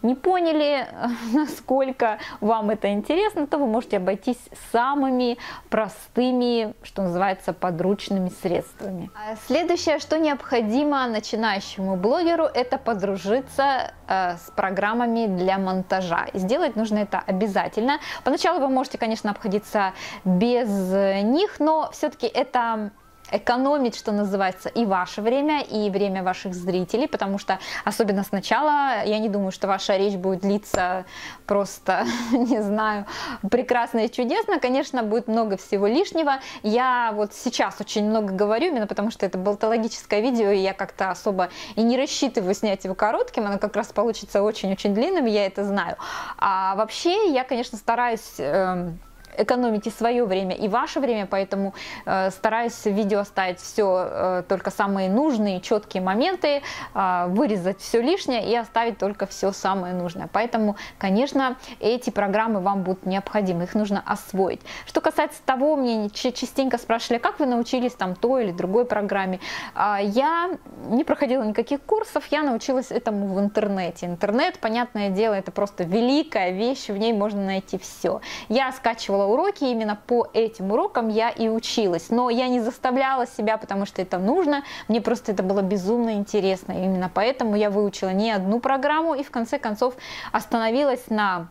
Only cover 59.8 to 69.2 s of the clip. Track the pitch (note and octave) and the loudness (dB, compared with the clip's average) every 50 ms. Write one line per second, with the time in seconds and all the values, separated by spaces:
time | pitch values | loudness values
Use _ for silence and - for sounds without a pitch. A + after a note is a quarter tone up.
59.8 | F3+ F3+ F3+ F3+ F3 F3 E3+ G3 F3+ F3+ - G3 A3+ A#3+ - A3+ G#3+ G#3 G3+ - | -2 -4 -4 -4 -4 -4 -6 -8 -10 -2 0 0 0 0 0 2 2 0 0 -2
60.8 | - - - - - G3 F#3+ G#3+ C4 C#4+ - C#4 C4 B3+ B3 - - - - - | -10 -16 -10 -4 0 2 2 2 2 2 2 0 0 0 -2 -4 -12 -18 -12 -2
61.8 | - G#3 A#3+ A#3+ - B3 G#3 G#3 G3+ G3 G3 G#3+ A3 A3+ A3 G3 F3 G3 G3 G3 | 0 2 2 2 -2 -2 0 0 0 2 2 2 2 2 0 0 0 0 0 0
62.8 | F3+ F3+ F#3 F#3 - F#3 F#3+ G3 G3 - - G#3+ G3+ F#3 F3 E3+ F3 F3+ - A3 | 0 -2 -2 -2 -2 -2 -2 -2 -2 0 0 0 0 2 0 0 -2 0 0 0
63.8 | G#3 G3 G3+ F3+ - - - G3 - - - F#3 G3 F3 - - - - - - | 2 2 0 -2 0 -2 -4 -4 -4 -6 0 0 2 2 0 -4 -10 -14 -16 -14
64.8 | - - - E4 - D#4 - - D4 - - - - - C4 B3 C4+ D4+ D#4 C#4+ | -14 -2 -2 2 2 2 2 2 0 0 -2 -6 -2 0 2 4 4 4 4 4
65.8 | C4 A#3+ A#3 A3 G#3 G#3 - - - B3+ B3 - - - - - C4+ C4 A#3 A#3 | 2 0 0 0 -2 -4 -6 -2 -2 -2 -2 -2 -6 -4 -2 0 0 2 0 -2
66.8 | - - A3+ A#3 - - A#3+ A#3 - G4+ G#4+ - D4+ B3+ B3 A#3 A#3+ - - B3+ | 0 0 -2 -2 0 0 -2 0 0 -2 0 0 0 2 2 0 0 0 0 0
67.8 | A#3+ B3 B3 - G3 F#3 F3+ - - A#3+ C4+ C4 A#3 G3 E3+ F3+ F#3+ F3+ F#3+ A#3 | 0 -2 -2 -2 -4 -4 -2 0 0 2 2 2 2 0 -2 -2 -2 2 2 2
68.8 | B3 A#3+ G#3+ G#3 G3+ G3 G3 G3 | 2 2 0 -2 0 0 0 0